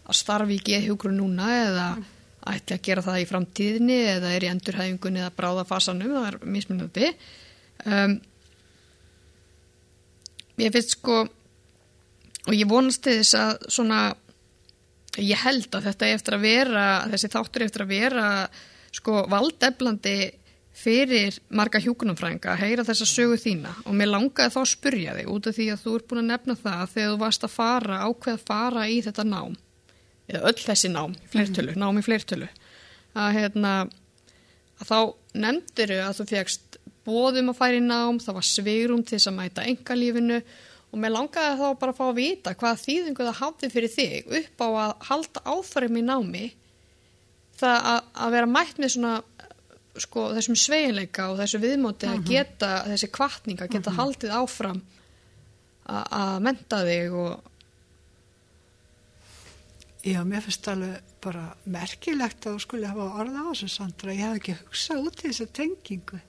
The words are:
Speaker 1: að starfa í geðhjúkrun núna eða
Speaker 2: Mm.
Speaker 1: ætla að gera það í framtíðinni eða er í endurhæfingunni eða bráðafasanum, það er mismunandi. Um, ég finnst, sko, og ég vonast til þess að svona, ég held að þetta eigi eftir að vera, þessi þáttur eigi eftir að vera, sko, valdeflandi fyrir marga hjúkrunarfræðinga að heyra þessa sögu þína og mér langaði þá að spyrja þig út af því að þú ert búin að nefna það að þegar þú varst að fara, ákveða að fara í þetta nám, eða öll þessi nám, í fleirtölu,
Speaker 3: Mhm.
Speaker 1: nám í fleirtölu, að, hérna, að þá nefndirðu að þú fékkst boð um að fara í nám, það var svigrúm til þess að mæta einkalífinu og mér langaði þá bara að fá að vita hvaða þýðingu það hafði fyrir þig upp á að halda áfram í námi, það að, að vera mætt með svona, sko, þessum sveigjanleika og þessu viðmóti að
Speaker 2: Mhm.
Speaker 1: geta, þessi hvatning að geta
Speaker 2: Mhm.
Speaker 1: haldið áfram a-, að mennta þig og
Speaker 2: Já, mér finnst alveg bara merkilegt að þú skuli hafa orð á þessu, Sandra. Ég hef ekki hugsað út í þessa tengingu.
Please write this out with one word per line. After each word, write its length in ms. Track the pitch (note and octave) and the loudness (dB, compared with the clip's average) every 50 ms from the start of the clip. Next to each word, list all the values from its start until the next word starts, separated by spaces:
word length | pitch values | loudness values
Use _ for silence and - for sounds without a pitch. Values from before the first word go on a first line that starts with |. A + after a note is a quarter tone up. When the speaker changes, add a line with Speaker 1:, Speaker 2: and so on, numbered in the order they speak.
Speaker 1:
að 160 | _ - F#3 - | _ 0 0 0
starfa 340 | - - G#3 G#3 G#3+ G#3 G3+ | 2 2 0 2 2 2 0
í 60 | G3 | -2
geðhjúkrun 560 | - G#3+ G3+ G3+ G3+ G#3+ G#3 G3+ - G3+ G3 | 0 0 0 0 2 0 -2 -2 0 -2 0
núna 300 | G3 G3 F#3+ F#3 F3+ F#3+ A3 A#3+ | 0 0 0 0 0 0 0 2
eða 320 | B3 A#3 G#3 F#3+ F3+ F3 F3 | 2 2 2 0 0 -2 -2
Speaker 2:
Mm. 160 | F3+ A#3 G3 - - - - _ - - - | -4 -6 -10 -14 -18 -20 -20 _ -20 -14 -10
Speaker 1:
ætla 300 | - G3 G3 - - G3 | -8 -8 -8 -6 -6 -8
að 60 | F#3+ - | -6 -2
gera 200 | - F#3 F#3 F3+ | -2 -2 0 0
það 200 | F#3 F#3 F#3 F3+ | -2 -2 -2 -2
í 60 | F3 | -2
framtíðinni 680 | F#3+ F#3 F3+ F3 - - G3+ G#3 G#3+ A3+ A#3 A#3+ B3+ B3+ A#3 | -2 -2 -4 -4 -4 -2 -2 0 2 2 2 4 4 4 2
eða 280 | G#3+ F#3+ F#3 F3+ F3+ F3 | 2 2 0 0 0 0
er 100 | F#3 F3+ | 0 0
í 60 | F3+ | 0
endurhæfingunni 720 | F3+ F#3 - - F#3+ G3+ F#3 F#3 F#3 F#3 - F#3 F#3+ F#3 F3+ | -2 -2 -4 -4 -4 -4 -2 -4 -4 -4 -4 -4 -2 -2 -4
eða 100 | F3+ F3 | -4 -4
bráðafasanum, 800 | - - F3+ F3+ F#3 F3+ F3+ F#3+ F#3 F#3 - F3+ F3+ F#3+ A#3+ C#4+ | -4 -2 -2 0 -2 -2 -2 0 0 0 0 0 -2 -2 -2 -2
það 160 | C#4 A#3+ G#3 | -2 -2 -4
er 100 | G3 - | -6 -8
mismunandi. 680 | - E3+ G3 G3+ G3+ - F#3 F#3 F3+ E3+ - F3+ A3+ E4 E4+ - - - - - - - - - _ _ _ _ | -6 -4 -4 -4 -2 -2 -4 -4 -4 -4 0 0 0 0 0 -2 -12 -20 -20 -20 -20 -20 -20 -20 _ _ _ _
Um, 400 | - G#3+ G#3 G3+ G3+ G3 G3+ G3+ - - _ _ _ - _ _ _ _ _ _ _ _ _ _ _ - _ _ _ - _ _ _ _ _ _ _ _ _ _ _ _ _ _ _ _ _ _ - - _ - - _ _ | -4 0 2 2 4 4 2 0 -2 -12 _ _ _ -20 _ _ _ _ _ _ _ _ _ _ _ -20 _ _ _ -20 _ _ _ _ _ _ _ _ _ _ _ _ _ _ _ _ _ _ -20 -20 _ -20 -20 _ _
ég 180 | - A3+ A3 G3+ | 0 0 4 4
finnst, 180 | A#3+ A#3 A#3+ | 2 2 2
sko, 320 | - - - - A#3 A3+ A3 A3 - _ _ _ _ _ _ _ _ _ _ _ _ _ _ _ _ _ _ - _ - | -4 -4 0 2 2 2 2 0 -4 _ _ _ _ _ _ _ _ _ _ _ _ _ _ _ _ _ _ -20 _ -10
og 120 | - - G#3+ | -2 2 4
ég 140 | G#3 G#3+ G3+ | 4 4 6
vonast 340 | G#3+ B3 C4 C4 B3 - - | 6 6 6 4 2 0 2
til 140 | C#4 A#3+ A3 | 2 2 4
þess 160 | G#3+ - - | 6 6 6
að 300 | A3 A3 A3 A3 - - - | 6 4 2 0 -2 -4 -2
svona, 320 | - - A#3+ A3 A3 G#3+ G#3 G#3 G3 - _ _ - _ _ _ _ _ _ _ - _ _ _ _ _ _ - | 0 2 2 4 4 4 2 2 0 -4 _ _ -20 _ _ _ _ _ _ _ -20 _ _ _ _ _ _ -12
ég 300 | - - G3+ G3 G3+ - | -6 -2 2 2 2 4
held 340 | - B3+ C4+ C4 G#3 - - | 4 2 2 2 -2 -2 -4
að 140 | G3 G3+ G3+ | -4 -2 -2
þetta 180 | G3 - A3 | -2 0 2
eigi 120 | G#3+ G#3+ G#3+ | 2 2 2
eftir 180 | - - G#3+ | 0 -2 -2
að 80 | G3+ G#3 | 2 4
vera, 380 | G#3+ A3 B3 C4+ C4 A#3 G#3 G3+ G3+ G3 F#3 - A3 | 6 6 6 6 4 4 2 4 4 4 2 2 0
þessi 220 | A3 G3 - G3+ - | 0 0 -2 0 0
þáttur 320 | A3 A3+ - - A#3+ A#3 | -2 -4 -2 -2 -2 -2
eigi 60 | G#3+ | -2
eftir 140 | - - G3+ | -2 -4 -4
að 80 | F#3+ G3 | -2 0
vera, 340 | G3 A3 C4 C4+ B3 A3 G#3 G3+ G3 F#3+ - - - - - - - - - | 2 2 2 2 2 2 2 2 0 -2 -4 -8 -14 -20 -20 -20 -20 -20 -14
sko, 260 | - - - - G#3+ G#3 F#3+ - | -14 -6 -2 0 2 2 2 2
valdeflandi 880 | F#3+ G3+ B3+ D#4+ D#4+ - - C4 B3+ - B3+ B3 G#3+ G#3 - G3+ G3 G3 G3 - - - _ - - _ _ _ - | 2 2 2 2 0 2 2 2 2 2 0 0 0 0 -2 -2 0 0 -2 -4 -4 -12 _ -20 -20 _ _ _ -20
fyrir 600 | - - A3+ A3+ B3 C#4 C4 B3+ A#3 G3+ G3+ F#3+ - _ _ | -4 2 4 4 4 4 6 4 4 4 2 -2 -6 _ _
marga 300 | - G#3+ G#3+ A3 G#3+ G#3+ | 2 2 2 4 2 2
hjúkrunarfræðinga 720 | - A#3 A#3+ A#3+ - A3 F3+ - - E3+ E3 F3 - F#3 F3+ | 2 2 0 0 0 -2 0 0 -2 -4 -4 -2 -2 -2 0
að 80 | E3+ G3 | 0 2
heyra 220 | G3+ A3+ A#3+ A#3+ | 0 0 0 0
þessa 200 | A3 A3+ - A3+ | 0 0 2 2
sögu 320 | G#3+ - - A#3+ A#3+ A#3 | 2 4 4 4 4 4
þína 380 | A3+ A#3 A#3 G3 E3 C#3+ - F3 F#3+ | 2 2 0 -2 -2 -4 -8 -10 -12
og 120 | A#3 - G3+ | -6 0 2
mér 160 | G3+ G#3 G#3 | 4 4 4
langaði 460 | G#3 G3+ A3+ C#4 - - C4 A#3+ - | 4 4 2 2 4 4 2 4 4
þá 60 | C4+ C4 | 2 2
að 80 | - | 2
spyrja 460 | - - - C#4 C4 A3 E3+ - - - | 0 2 0 0 2 2 -2 -2 -4 -6
þig 80 | - - | -4 -4
út 200 | G3 G#3 G3+ A3+ | -4 -2 -2 -2
af 60 | G#3+ A3 | -2 0
því 80 | A3 G#3+ | 0 -2
að 140 | G#3+ G3+ - | -2 -4 -2
þú 140 | A3+ A3 | -2 -2
ert 100 | A3+ A3+ - | -2 -2 -2
búin 140 | - A#3 A#3 | -2 0 0
að 80 | A#3 | 0
nefna 240 | A#3 B3 A#3+ B3+ B3 | 0 -2 -2 -4 -4
það 220 | A3+ - G#3 F#3+ F3 | -2 -2 -4 -4 -4
að 160 | F3+ F#3 - | -4 -4 -2
þegar 160 | A3+ G#3+ G#3 G#3 | -2 0 0 0
þú 60 | G#3 | 0
varst 240 | A3 A3 A3 - - | 0 0 0 -2 -2
að 80 | A3 - | -6 -2
fara, 460 | - A#3 A3+ B3 B3+ A#3 G#3 G3 F#3+ | 0 2 2 2 2 0 0 -4 -2
ákveða 380 | G3 G#3+ A#3 A#3 - - A3+ A3 | 0 -2 -2 -2 -2 -4 -4 -4
að 80 | - - | -4 -4
fara 380 | G#3+ G#3 A3+ B3 B3 A#3 A3 G#3+ | -2 0 0 0 0 0 0 2
í 80 | A3+ A#3+ A#3 | 2 0 0
þetta 240 | G#3+ G#3 - G#3+ A3 | -2 -4 -2 0 0
nám, 300 | G3+ F3+ - - F3 - _ _ _ _ _ _ - _ _ _ _ _ _ - | 0 -2 -4 -6 -10 -12 _ _ _ _ _ _ -20 _ _ _ _ _ _ -8
eða 140 | - E3 - G3+ | -6 0 2 2
öll 140 | A#3 - - | 2 2 0
þessi 280 | - G#3 G3 - F#3 | 0 2 2 2 2
nám, 220 | F3 D#3 D#3 D3 F#3 | 0 -2 -4 -4 -6
í 160 | - - - | -10 -14 -2
fleirtölu, 440 | - A3 G#3 G3 F#3+ F3+ E3+ C3 E3 | 2 2 2 2 0 -2 -2 -2 -2
Speaker 3:
Mhm. 40 | F3+ | -2
Speaker 1:
nám 200 | G3+ G3+ G3 G#3 | 0 2 2 2
í 60 | G3+ | 2
fleirtölu, 420 | - A3+ G#3+ - - G3+ E3 - F3+ - - - - - - - - - - - _ | 2 0 0 0 -4 -6 -6 -6 -10 -14 -18 -20 -20 -20 -20 -20 -20 -20 -20 -20 _
að, 220 | _ G#3+ G#3 G#3 G#3 | _ -2 0 2 2
hérna, 380 | G#3+ G#3+ G3+ G#3 G#3+ G#3 G3+ G3 F#3+ F#3 F#3+ - - _ _ _ _ _ - _ _ _ _ _ _ _ _ _ _ | 2 2 0 0 2 2 2 2 2 0 -2 -6 -16 _ _ _ _ _ -20 _ _ _ _ _ _ _ _ _ _
að 60 | - - | -4 2
þá 100 | A3 A3 A3 G#3+ - _ _ _ - | 4 4 4 2 0 _ _ _ -4
nefndirðu 680 | A3 G#3+ A3 B3+ E4+ E4+ - _ - A3 G#3 G3 F#3+ | -2 0 0 0 -2 -4 -8 _ -2 0 0 0 -2
að 160 | F#3+ G3 G3 | -2 -2 -4
þú 100 | - G#3+ G#3 | -6 -6 -2
fékkst 500 | A3 G3 F#3+ - - - _ _ - - _ - - _ _ | -2 -2 -2 -2 -4 -8 _ _ -20 -20 _ -20 -20 _ _
boð 340 | - A3 A#3 B3 C4 C4 C4 | -2 0 2 2 4 4 2
um 120 | B3+ B3 | 2 0
að 60 | B3 | 2
fara 200 | - B3+ B3 B3 | 2 2 2 4
í 80 | A#3+ A#3+ | 4 2
nám, 340 | A#3+ A#3+ A#3 A#3+ A#3+ A#3+ A#3 | 2 2 2 2 0 0 -2
það 160 | A#3 - G3 | -2 -4 -6
var 140 | F#3 F3 - | -2 0 0
svigrúm 560 | - G#3+ G3+ G#3 G#3+ A3 A#3 A#3+ A#3+ A#3+ A#3 | 0 0 0 2 2 2 2 2 2 0 0
til 140 | - - G#3 | 0 0 0
þess 100 | G3 G3+ | 2 0
að 80 | F#3+ | 0
mæta 300 | F#3 F#3 F3+ - - F#3+ | -4 -6 -6 -6 -4 -2
einkalífinu 760 | A3+ B3+ B3 - - B3+ B3 A#3+ A#3+ A#3 A#3+ A#3+ A#3 A#3 A#3 A#3 - - - - - - - _ _ - | -2 -2 -4 -4 -4 -2 0 0 2 2 2 2 2 2 0 -2 -6 -18 -20 -20 -20 -20 -20 _ _ -6
og 60 | G#3+ | -4
mér 140 | G#3+ A3 A3 | -2 0 0
langaði 460 | A3 C4+ D4+ - E4+ D#4+ D4 C#4+ C4 | 0 -2 -2 -2 0 0 0 0 2
þá 180 | C#4 C#4+ C4+ B3+ | 0 0 0 0
bara 140 | - C4 B3+ | -2 -2 -2
að 40 | - | 0
fá 80 | C4 B3+ | 0 0
að 80 | B3 | 0
vita 380 | A#3+ B3+ D4 F#4+ F#4 - F3+ F#3 | 2 0 0 -2 -2 -4 -8 -6
hvaða 260 | - - A#3 A#3 A3 | 0 0 0 0 0
þýðingu 480 | - - C#4+ E4+ F4+ D#4+ C#4 - B3 A#3+ | -2 -2 0 0 0 -2 -4 -2 -2 -4
það 120 | A3 - C4+ | -2 -2 -4
hafði 280 | D4 D#4+ _ - C4 | -6 -4 _ -6 -2
fyrir 220 | - A#3+ A#3 A3+ A3+ | 0 0 0 0 0
þig 340 | - C4+ - - - - - - D#4+ | 0 0 0 0 -6 -6 -4 -4 -4
upp 160 | D#4+ - _ | -4 -4 _
á 120 | - B3 A3+ A3 A3 G#3+ G#3+ | -4 -2 0 0 0 0 -2
að 40 | G#3 - - | -4 -6 -4
halda 360 | - C4 D4+ D#4+ - _ - - | -2 -2 -2 -2 -4 _ -12 -6
áfram 520 | - C#4+ F4+ F#4+ - - C#4+ B3+ A#3 A#3 A#3 | -4 -4 -4 -4 -2 -2 0 0 2 0 0
í 40 | A#3 | 2
námi, 500 | A#3+ C4 C4+ A#3 F3+ F3 F3+ G#3 A#3+ - _ _ _ _ _ _ _ _ _ _ _ _ _ _ _ _ _ _ _ _ - | 2 2 0 0 -2 -4 -6 -8 -8 -10 _ _ _ _ _ _ _ _ _ _ _ _ _ _ _ _ _ _ _ _ 0
það 200 | - B3+ A#3+ A#3+ A#3 | 2 4 4 4 4
að, 200 | A#3 A#3 A#3 - - _ | 2 0 0 0 -4 _
að 160 | - - A#3 | -4 -2 0
vera 160 | A#3 A#3+ A#3 | 2 2 4
mætt 320 | A#3+ A#3+ C#4+ E4+ E4+ - - | 4 4 2 2 0 -2 -2
með 100 | C#4+ C4 | -2 -2
svona, 340 | B3 B3 A#3 A#3 A3+ A3 - _ - _ - - - _ _ _ - - _ _ _ - | 0 0 0 -2 -2 -4 -6 _ -18 _ -20 -20 -20 _ _ _ -20 -20 _ _ _ -12
sko, 220 | - - - A#3 A3 - G#3+ | -12 -6 -4 -4 -2 -2 -2
þessum 240 | A3+ A3+ A#3 A#3 | -2 0 0 2
sveigjanleika 720 | A3 - - D4 D#4 D#4 C4+ A3+ G3+ G3 F3+ - - F#3+ F#3 | 2 4 4 4 4 4 2 0 0 -2 -6 -6 -4 -4 -4
og 100 | F#3+ F#3+ | -2 -2
þessu 200 | G3+ G3+ G#3 G#3+ | -2 -2 0 0
viðmóti 460 | G#3+ A#3+ C#4 C#4+ C4+ A3+ G3+ - - G#3+ | 2 2 2 2 2 0 -2 -2 -4 -2
að 80 | A#3 | -2
Speaker 2:
Mhm. 80 | A3 E3+ | 0 0
Speaker 1:
geta, 600 | E3+ A#3+ C4 - - - - G#3+ G3 F#3+ F#3+ - | 2 2 2 0 0 -4 -4 -2 -2 -2 -2 -2
þessi 240 | G3+ G#3 G3+ - G3+ | -2 -2 -2 -2 -4
hvatning 480 | - - C4+ C#4 - - - - F#3+ F3+ | -2 -2 -2 -2 -2 -6 -8 -8 -6 -6
að 80 | F#3 F3+ | -6 -4
geta 200 | A#3+ G#3 F3 G#3+ | -4 -2 -2 -2
Speaker 2:
Mhm. 60 | F#3 F3 | -2 0
Speaker 1:
haldið 320 | B3+ C#4 C4+ - - G#3+ | 0 -2 -2 -4 -6 -4
áfram 500 | G#3 A#3 B3+ B3 - - A3 G3 F#3+ F#3 - - - - - _ _ _ _ _ _ - - - - _ _ _ _ _ _ | -2 -2 -2 -2 -4 -6 -6 -4 -4 -6 -8 -12 -20 -20 -20 _ _ _ _ _ _ -20 -20 -20 -20 _ _ _ _ _ _
a-, 200 | - G3+ G3+ - - | -8 -6 -6 -6 -4
að 320 | - G#3 G3+ F#3+ F#3+ F#3+ | -4 -2 -2 -2 -2 0
mennta 360 | G3 B3 C4+ B3+ - _ A3+ G#3 F#3 | 0 0 -2 -2 -4 _ -2 0 2
þig 260 | F3 E3+ F3 F3 F3 F3+ | 2 2 0 0 -2 -4
og 300 | F3 F3 E3+ - - - - _ _ - _ _ _ _ _ _ _ _ _ _ _ _ _ _ _ _ _ _ _ _ _ _ _ _ _ _ _ _ _ _ - - - - - - - - - - - - - - - - - | -4 -4 -4 -6 -8 -14 -20 _ _ -20 _ _ _ _ _ _ _ _ _ _ _ _ _ _ _ _ _ _ _ _ _ _ _ _ _ _ _ _ _ _ -20 -20 -20 -20 -20 -20 -20 -20 -20 -20 -20 -20 -20 -20 -20 -20 -10
Speaker 2:
Já, 240 | - F#3+ F#3+ F3+ F3 | -4 -2 -2 0 -2
mér 160 | F3+ G3+ G#3+ G#3+ | -2 -4 -4 -4
finnst 240 | G#3+ F#3+ - - | -6 -8 -8 -6
alveg 360 | - G3 F#3+ F#3 F#3+ F#3 - - - - - | -6 -4 -4 -4 -6 -8 -10 -14 -20 -20 -12
bara 240 | - G3 F3 E3+ E3 E3 F3 - - G3+ | -10 -10 -10 -8 -10 -12 -14 -14 -10 -8
merkilegt 720 | F3+ F3 E3+ F#3 - - - - D#4+ C#4+ B3+ A3+ - - - | -8 -6 -8 -10 -12 -8 -6 -4 -2 0 -2 -2 -4 -6 -8
að 100 | A3 G#3 | -8 -6
þú 40 | G#3 | -6
skuli 280 | - - - A#3+ G#3+ G3+ | -8 -8 -6 -6 -6 -4
hafa 140 | G3 G#3+ G3+ F#3+ F#3+ G#3 | -4 -6 -6 -6 -4 -6
orð 160 | G#3+ A#3+ C4 C#4+ | -6 -6 -6 -6
á 60 | D4+ F4 D#4+ | -6 -6 -6
þessu, 160 | - G3+ F#3+ | -6 -6 -8
Sandra. 400 | - - G3+ F#3 E3+ - - F#3+ F#3+ | -8 -6 -8 -8 -10 -8 -8 -8 -4
Ég 60 | G3 | -4
hef 200 | G3+ A3 A3+ G#3 | -4 -2 -4 -4
ekki 160 | - - F3+ D#3+ | -4 -6 -8 -8
hugsað 460 | - - - - - - D#4+ C#4 C4+ | -10 -12 -8 -6 -4 -4 -4 -4 -4
út 140 | E4 E4+ - - | -4 -6 -6 -8
í 60 | D#4+ | -6
þessa 180 | A#3+ - A3+ | -6 -6 -8
tengingu. 720 | A3 - - D4 D#4+ F#4 - - - G3+ F3+ E3 - - F3+ - | -10 -6 -4 -4 -4 -4 -6 -8 -10 -10 -10 -10 -12 -14 -16 -16